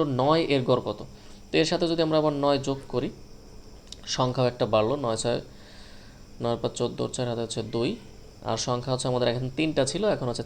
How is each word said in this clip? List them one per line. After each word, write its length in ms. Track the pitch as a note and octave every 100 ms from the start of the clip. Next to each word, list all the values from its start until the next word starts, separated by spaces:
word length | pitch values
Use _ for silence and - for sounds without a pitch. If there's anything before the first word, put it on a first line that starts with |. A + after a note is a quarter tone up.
ও 20 | D3+ B2+
নয় 200 | C#3 E3 D#3+
এর 80 | C#3 A#2+
গড় 140 | A#2+ G#2+
কত? 140 | G#2 - - - - -
তো 60 | D#3+
এর 80 | D#3
সাথে 140 | E3 E3
যদি 100 | E3 D#3
আমরা 100 | D#3
আবার 160 | D3+ C#3+
নয় 140 | C#3+ C#3 C#3
যোগ 100 | C3+ -
করি, 200 | B2 C3+ - - - - - - - - - - -
সংখ্যাও 300 | B2+ B2 B2
একটা 120 | - A2+
বাড়লো, 220 | A2 G#2+ D3 A#2+
নয় 120 | A2+
ছয়, 180 | A#2+ B2 - - - - - - - - - -
নয় 140 | A#2+ A#2
পাঁচ 100 | A#2+ -
চোদ্দো, 260 | A#2+ B2 A#2+
চার 120 | - B2
হাতে 120 | A#2
হচ্ছে 160 | A2+ A#2 A2
দুই, 160 | A#2 C#3 A#3 - - - - G#2+
আর 80 | C#3 -
সংখ্যা 240 | B2 B2+
হচ্ছে 140 | B2+ C3+
আমাদের 200 | B2 A#2+
এখন 180 | A#2+ B2+ C3
তিনটা 240 | D#3 D3+
ছিল, 180 | C3 F3 G#3
এখন 120 | D3+ B2+
হচ্ছে 140 | A#2